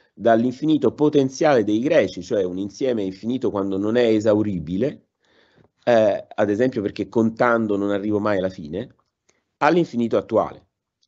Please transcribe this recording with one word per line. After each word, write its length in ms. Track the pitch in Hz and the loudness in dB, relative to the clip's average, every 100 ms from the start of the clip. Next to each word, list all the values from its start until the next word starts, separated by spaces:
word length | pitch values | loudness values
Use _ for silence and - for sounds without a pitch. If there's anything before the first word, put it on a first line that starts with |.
| _ | _
dall'infinito 800 | - 110 113 123 127 156 156 120 | -2 2 2 2 -2 0 2 0
potenziale 720 | 117 151 147 135 - 156 131 | 0 2 2 0 0 2 2
dei 160 | 104 107 | 2 0
greci, 420 | 139 160 98 92 | 2 2 2 -4
cioè 220 | 87 110 | -4 -2
un 140 | 90 92 | -2 -4
insieme 440 | 101 - 131 113 | -8 -4 -2 -2
infinito 480 | 95 95 110 127 110 | -4 -6 -6 -2 -2
quando 260 | 101 98 95 | -2 -2 -2
non 200 | 104 120 | 0 2
è 100 | 120 | 2
esauribile, 1000 | 110 110 107 107 90 76 95 135 - _ _ _ _ _ _ _ _ | 2 2 2 0 -4 -6 -4 -4 -6 _ _ _ _ _ _ _ _
eh, 440 | - 117 107 95 - | 2 4 4 0 -6
ad 160 | - 104 | -2 0
esempio 320 | 104 127 117 | 2 0 0
perché 280 | 101 - 95 | -6 -6 -4
contando 680 | 120 113 113 123 117 107 98 | 0 0 2 0 2 0 -2
non 140 | 101 | -2
arrivo 300 | 101 104 104 | -4 -2 -2
mai 180 | 107 98 | 0 -2
alla 120 | 92 | -2
fine, 440 | 95 73 85 123 _ _ _ _ _ _ _ | -6 -10 -10 -10 _ _ _ _ _ _ _
all'infinito 600 | 147 175 160 120 117 110 | 2 2 0 -2 0 -2
attuale. 500 | - 110 78 64 _ _ _ _ | 0 -2 -2 -8 _ _ _ _